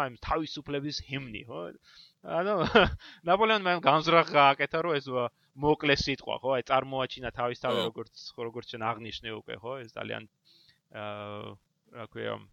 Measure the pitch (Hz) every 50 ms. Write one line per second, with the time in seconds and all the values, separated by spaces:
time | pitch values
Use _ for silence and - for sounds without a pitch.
0 | 147 131 120 - - - 156 165 160 143 - 156 139 - 143 143 139 147 139 -
1 | - - 139 139 139 123 107 101 - 113 127 160 175 170 - - _ _ - -
2 | - _ _ _ - 170 165 165 180 202 214 185 156 - - 226 185 - - -
3 | - - - - - 165 175 196 226 220 220 214 190 180 180 175 139 143 143 160
4 | 151 160 165 170 160 160 180 147 143 139 139 - 143 - - 165 165 175 156 143
5 | 135 135 127 123 123 117 _ _ _ _ _ 131 143 147 151 - 156 147 139 -
6 | - - 135 - - - - - - 127 135 127 120 - 135 131 131 135 135 131
7 | 131 123 - 131 127 117 - - 120 120 123 - - 127 117 101 92 92 - 127
8 | 113 _ _ - - - - - 120 117 117 120 113 - - 117 110 110 117 107
9 | 117 107 101 - - 113 110 107 - - 117 - 98 120 131 135 123 113 - -
10 | 107 107 113 110 110 107 _ _ _ _ _ _ _ _ _ _ _ _ - 110
11 | 104 107 104 104 104 104 104 104 107 107 104 101 _ _ _ _ _ _ - 123
12 | 113 - - 117 113 110 110 107 104 98